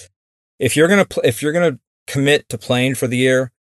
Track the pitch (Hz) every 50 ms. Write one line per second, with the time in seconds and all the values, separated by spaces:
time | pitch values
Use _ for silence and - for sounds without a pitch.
0 | - - _ _ _ _ _ _ _ _ _ - - 123 - 143 156 170 202 202
1 | 180 - - - - 139 123 - 147 151 151 175 175 165 131 - _ _ _ _
2 | - - - 143 139 143 147 - - - - 113 - - 127 123 123 131 135 -
3 | - 113 120 123 127 131 131 131 131 123 _ _